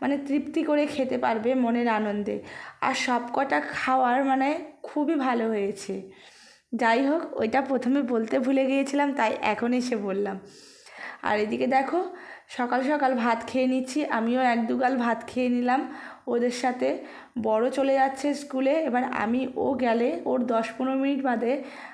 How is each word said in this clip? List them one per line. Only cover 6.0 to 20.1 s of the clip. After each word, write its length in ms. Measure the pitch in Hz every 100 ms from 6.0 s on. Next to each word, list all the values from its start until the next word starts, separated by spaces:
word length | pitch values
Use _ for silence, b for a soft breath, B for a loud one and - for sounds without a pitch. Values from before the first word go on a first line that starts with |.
| 190 B B B B B _
যাই 260 | 226 233 233 277
হোক, 160 | 320 -
ওইটা 280 | - 220 262
প্রথমে 400 | 269 254 240 277
বলতে 360 | 240 233 220 269
ভুলে 260 | 247 269 269
গিয়েছিলাম, 460 | 269 277 277 285
তাই 200 | 269 220 -
এখন 280 | 214 208 240
এসে 240 | 247 247 226
বললাম। 400 | 202 190 202 196 B B B B B B B B
আর 140 | - 214
এদিকে 280 | 214 233 254
দেখো, 340 | 262 277 339 370 B B B -
সকাল 320 | - 240 247
সকাল 320 | 262 294 269
ভাত 260 | 254 233 226 -
খেয়ে 200 | 262 262
নিচ্ছি, 380 | 262 254 302
আমিও 360 | 294 233 226 254
এক 260 | 254 233 226
দুগাল 300 | 247 254 262
ভাত 280 | 233 226 -
খেয়ে 220 | 247 247
নিলাম 320 | 247 247 262 - B B B -
ওদের 240 | 240 240
সাথে। 380 | 240 254 247 262 - B B B 240
বড় 280 | 220 220 247
চলে 240 | 262 269
যাচ্ছে 400 | 269 269 269 294
স্কুলে, 400 | 285 - 262 269 320
এবার 200 | 302 240 254
আমি, 360 | - 208 240 254 -
ও 180 | -
গেলে 460 | 254 247 226 247